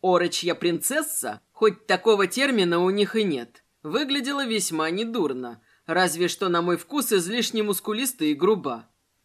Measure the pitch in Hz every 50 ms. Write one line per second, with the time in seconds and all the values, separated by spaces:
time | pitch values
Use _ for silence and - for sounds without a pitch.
0 | - 196 180 175 175 165 - - - 175 165 165 - 175 170 165 - - 254 302
1 | 311 302 - - - 120 104 110 _ _ _ - 220 214 185 - _ - 196 180
2 | - 220 220 196 196 185 - 233 269 277 262 220 185 175 170 175 175 185 196 202
3 | 202 190 - 226 214 196 151 127 117 - _ - _ _ _ _ _ 151 165 247
4 | 302 262 277 285 247 262 285 277 277 240 226 214 180 - 165 156 156 160 170 190
5 | 226 226 226 240 175 143 131 127 127 120 117 113 _ _ _ _ _ - 165 175
6 | 185 180 156 165 180 170 170 - 202 190 175 175 170 180 175 165 - _ - 294
7 | 254 - 226 190 170 175 220 247 226 - - 226 214 208 202 - - - 214 220
8 | 262 254 - _ 160 151 151 143 - 208 220 190 147 143 123 113 110 _ _ _
9 | _ _ _ _ _